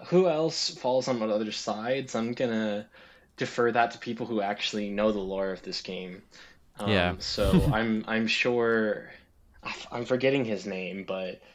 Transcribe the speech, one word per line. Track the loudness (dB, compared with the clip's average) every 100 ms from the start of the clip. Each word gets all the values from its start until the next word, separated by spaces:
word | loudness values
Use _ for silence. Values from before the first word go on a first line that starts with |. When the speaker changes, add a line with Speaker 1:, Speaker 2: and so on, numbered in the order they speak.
| 2
Speaker 1:
who | 4 4
else | 4 0 0 -4
falls | -2 2 2 2
on | 0
what | 2
other | 2 0
sides? | -4 -4 -4 -2 -2 -2 -2
I'm | -2
gonna | 0 0 2 0 -2 -6 -16 -20 -20 _ -8
defer | -6 2 2
that | 4 2
to | 0
people | -8 -6 -2
who | 0
actually | 0 -2 -4 -4 -4
know | 2 2
the | 2
lore | -2 -2 -2
of | -4
this | -8 -8
game. | -8 -10 -10 -12 -18 -20 -20 -20 _ -6
Um, | 0
Speaker 2:
Yeah. | 2 2 0
Speaker 1:
so | -4 0 4 6 6
Speaker 2:
<laughs> |
Speaker 1:
I'm, | 2 2 0 0
I'm | 0 0
sure, | 2 2 2 2 2 2 -2 -6 -18 -20 _ -20 -16 -12 -12 -10
I'm | -8 -2
forgetting | 2 2 2
his | 0 -2 -4
name, | -6 -6 -8 -6
but | -6 -6 -10 -16